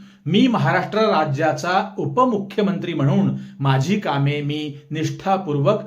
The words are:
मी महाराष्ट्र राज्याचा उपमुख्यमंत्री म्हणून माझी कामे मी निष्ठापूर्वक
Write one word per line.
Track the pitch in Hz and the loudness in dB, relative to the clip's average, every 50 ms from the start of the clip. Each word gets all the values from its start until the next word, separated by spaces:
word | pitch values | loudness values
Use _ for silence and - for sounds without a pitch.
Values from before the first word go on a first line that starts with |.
| - - - - _ | -18 -20 -20 -12 _
मी | 143 165 214 254 | 0 2 4 4
महाराष्ट्र | 262 226 175 135 160 175 185 170 - - 208 | 4 4 2 2 2 2 2 0 0 0 0
राज्याचा | 220 214 190 160 156 143 135 135 160 156 147 139 - 175 185 196 214 - - - | 2 2 4 2 2 0 0 0 0 0 0 0 -2 0 0 0 0 -2 -6 -6
उपमुख्यमंत्री | 160 135 - 240 254 254 226 196 196 - - - 208 185 175 165 - 170 165 | -6 -2 2 2 2 2 2 -2 -4 -4 -2 0 0 0 0 -2 -4 -4 -2
म्हणून | 151 139 143 185 202 - - - - - - - - | 0 2 2 2 4 2 0 0 -4 -8 -14 -10 -4
माझी | 135 139 135 135 131 170 208 220 | 0 2 2 2 2 2 0 -2
कामे | 208 175 143 139 139 143 147 147 | 0 -2 -2 0 0 0 0 -2
मी | 147 143 147 151 151 151 139 - - - | -4 -4 -6 -6 -6 -8 -10 -14 -12 -10
निष्ठापूर्वक | 151 160 160 147 135 - - 190 196 - - 160 143 143 139 180 214 208 - | -6 -4 -4 -4 -4 -4 -2 -2 -2 -2 -2 -4 -2 0 2 2 0 0 -4